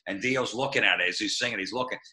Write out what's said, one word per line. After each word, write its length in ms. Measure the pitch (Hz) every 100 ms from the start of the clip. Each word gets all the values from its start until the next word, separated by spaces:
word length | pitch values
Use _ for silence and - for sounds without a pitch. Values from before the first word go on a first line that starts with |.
| -
and 140 | 98
Dio's 320 | 127 131 113
looking 300 | 110 139 139
at 160 | 107 87
it 80 | 90
as 120 | 92
he's 200 | 104 -
singing. 180 | 123 110
He's 160 | 92
looking, 240 | 113 123 104 -